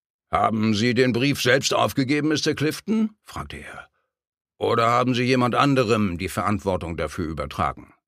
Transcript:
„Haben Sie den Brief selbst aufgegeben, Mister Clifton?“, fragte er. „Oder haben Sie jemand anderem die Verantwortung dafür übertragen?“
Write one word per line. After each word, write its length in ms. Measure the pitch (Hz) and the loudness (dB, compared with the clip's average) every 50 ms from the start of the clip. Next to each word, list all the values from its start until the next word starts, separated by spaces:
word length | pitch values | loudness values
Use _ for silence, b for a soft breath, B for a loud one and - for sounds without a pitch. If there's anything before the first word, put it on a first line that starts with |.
| _ _ _ _ _ _ - | _ _ _ _ _ _ -2
„Haben 420 | 90 104 107 107 110 107 110 107 | 0 0 2 2 2 2 2 2
Sie 200 | 101 110 123 120 | 2 2 2 2
den 180 | 117 127 127 113 | 2 2 2 2
Brief 280 | 117 131 143 139 - | 0 0 0 -2 0
selbst 320 | - 127 123 139 - - 135 | 2 2 2 2 2 0 0
aufgegeben, 540 | 113 117 117 - - 139 120 147 147 147 | 0 0 0 0 -2 0 0 0 0 0
Mister 300 | 156 156 151 - 160 147 | 0 -2 0 0 -2 -2
Clifton?“, 600 | - 139 156 151 - - - 208 220 220 214 - _ _ | 0 -2 -2 -2 -4 -4 -2 0 0 0 0 -2 _ _
fragte 360 | - - - 73 71 - 69 | -14 -12 -12 -10 -10 -12 -14
er. 300 | - - - - - - _ _ _ _ _ _ _ _ _ _ _ _ _ _ | -14 -14 -16 -16 -18 -20 _ _ _ _ _ _ _ _ _ _ _ _ _ _
„Oder 300 | 104 101 110 113 117 117 | 0 0 2 4 4 4
haben 260 | 120 120 123 123 127 | 4 4 2 2 2
Sie 80 | 120 127 | 0 2
jemand 320 | 123 131 127 123 120 117 | 2 2 2 2 2 2
anderem 640 | 123 127 143 139 135 123 101 117 110 104 98 85 82 | 2 4 4 4 2 2 2 2 2 2 0 -2 -4
die 100 | 95 87 | -6 -6
Verantwortung 680 | - - 90 95 107 98 - 98 92 85 87 82 85 | -4 -2 -2 0 -2 0 0 -2 -2 -2 -4 -6 -4
dafür 320 | 78 82 76 - - 90 76 | -4 -6 -6 -4 -6 -6 -6
übertragen?“ 680 | 82 73 71 71 - - 87 73 64 - 58 - - _ _ | -6 -6 -8 -8 -4 -2 -2 -2 -2 -6 -12 -20 -20 _ _